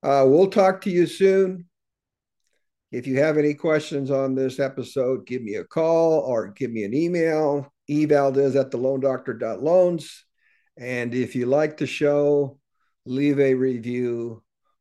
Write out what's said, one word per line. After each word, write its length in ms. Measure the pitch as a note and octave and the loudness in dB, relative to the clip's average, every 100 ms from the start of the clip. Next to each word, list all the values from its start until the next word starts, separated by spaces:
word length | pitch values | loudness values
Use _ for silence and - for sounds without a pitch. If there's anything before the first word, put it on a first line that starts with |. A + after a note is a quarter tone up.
Uh, 240 | C#3+ C#3 C3+ | 2 4 6
we'll 220 | C#3+ F#3+ | 6 4
talk 320 | G#3+ F#3+ F#3+ | 4 2 2
to 80 | - | -2
you 160 | F3 E3 | 0 0
soon. 580 | - G3 F#3+ F#3+ F#3 F3 _ _ _ _ _ _ _ _ _ _ _ _ | 2 2 4 0 -2 -14 _ _ _ _ _ _ _ _ _ _ _ _
If 140 | B2 B2 | -10 -4
you 140 | C3 | 0
have 180 | D3+ D3+ | 2 2
any 160 | D3+ | 0
questions 560 | D3 E3+ D#3 D3+ D3 C3+ | 0 0 0 -2 -6 -2
on 240 | C#3 C3+ | -2 -2
this 260 | C3 C3 B2+ | -2 -4 -2
episode, 640 | C#3 C3+ B2 - B2+ C3 - | -4 -4 -8 -4 -2 -2 -6
give 140 | B2+ | -10
me 140 | A2 | -8
a 100 | G2+ | -10
call 560 | F2 - D#3+ E3 E3 D#3+ | -8 -2 0 2 2 2
or 280 | B2+ A#2+ F#2+ | 0 -2 -4
give 220 | G2+ B2 | -6 -8
me 140 | A2+ | -4
an 80 | G2+ | -4
email, 800 | B2 E3+ F3 E3 D#3 D3+ C#3+ C#3 _ _ | -2 -2 0 0 0 0 -2 -6 _ _
E 180 | D3 | -2
valdez 520 | D3+ D3 C#3 C3 C#3 C3 | 2 4 4 2 2 2
at 140 | C3 | 0
the 60 | B2+ | -2
loan 240 | B2+ C3+ | -2 0
doctor 320 | C3+ B2+ B2+ | -2 -2 -6
dot 300 | A2+ A2+ G2 | -8 -6 -4
loans. 640 | C#3 F3+ F3+ F3 - - _ _ _ _ _ - | 2 4 4 0 -8 -20 _ _ _ _ _ -16
And 380 | B2 B2+ A#2+ | -8 -6 -4
if 200 | B2 B2 | -4 -4
you 120 | B2+ B2 | -4 0
like 320 | C#3 D#3 D3+ | 0 0 -4
the 80 | C#3+ | -8
show, 720 | - D3 D3 D3 C#3+ C#3 - _ _ _ _ - | -2 0 2 2 0 -2 -8 _ _ _ _ -10
leave 340 | B2+ C#3+ C#3 | -2 0 2
a 140 | C#3 | 2
review 880 | C3 C3 B2 A2+ B2 B2 A#2 A#2 A2 _ _ _ _ | 2 0 -2 -6 -4 -4 -4 -8 -12 _ _ _ _